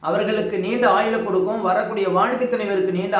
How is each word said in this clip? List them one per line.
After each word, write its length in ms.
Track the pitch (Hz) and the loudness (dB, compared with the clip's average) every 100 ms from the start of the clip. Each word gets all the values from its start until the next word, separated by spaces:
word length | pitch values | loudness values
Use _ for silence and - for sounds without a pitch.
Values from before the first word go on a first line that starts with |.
| 156 | -2
அவர்களுக்கு 480 | 208 208 220 - 196 185 | 0 0 0 -2 -2 -2
நீண்ட 200 | 240 226 190 | 0 2 4
ஆயுளை 220 | 220 226 - | 2 0 0
கொடுக்கும், 360 | 185 185 220 185 | 0 0 0 0
வரக்கூடிய 380 | 208 214 208 190 185 | 0 0 -2 0 2
வாழ்க்கை 300 | 226 247 247 | 0 0 -2
துணைவருக்கு 520 | - 202 196 185 180 | -2 -2 0 0 0
நீண்ட 180 | 190 196 | 0 0